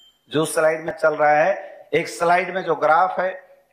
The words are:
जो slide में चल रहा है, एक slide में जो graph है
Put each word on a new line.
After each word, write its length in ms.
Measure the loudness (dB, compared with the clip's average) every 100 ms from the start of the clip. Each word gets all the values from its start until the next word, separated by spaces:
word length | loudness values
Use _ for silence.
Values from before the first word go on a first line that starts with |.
| _ _ _
जो 140 | -4 -2
slide 400 | 0 0 0 -6
में 80 |
चल 220 | -2 0 2
रहा 160 | 4
है, 340 | 4 2 -2 -8 -20 -4
एक 140 | -4 -4
slide 460 | -2 2 2 0 -4
में 60 |
जो 120 | -4 0
graph 440 | 2 2 2 -2
है 100 | -6 -8 -16 _ _